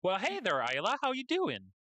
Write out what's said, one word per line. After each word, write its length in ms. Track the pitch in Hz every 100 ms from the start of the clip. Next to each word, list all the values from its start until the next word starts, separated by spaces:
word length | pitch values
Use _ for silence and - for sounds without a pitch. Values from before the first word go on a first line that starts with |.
Well, 140 | 180 196
hey 200 | 254 392
there, 200 | 226 139
Isla. 360 | 120 131 175 277
How 100 | 277
you 100 | 262
doing? 460 | 262 339 370 113 95 -